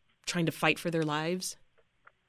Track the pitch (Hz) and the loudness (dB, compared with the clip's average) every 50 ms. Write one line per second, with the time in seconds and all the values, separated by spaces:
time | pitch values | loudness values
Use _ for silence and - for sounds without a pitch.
0 | _ _ _ _ - - - 175 170 156 143 - - 156 156 - - 175 165 165 | _ _ _ _ -10 -6 -2 0 0 0 0 2 4 2 2 2 0 -2 0 0
1 | 160 151 147 151 156 165 180 185 185 - - - - _ _ _ _ _ _ _ | 0 0 0 -2 -2 -2 -2 -4 -4 -8 -10 -12 -18 _ _ _ _ _ _ _
2 | - - - _ _ | -20 -20 -20 _ _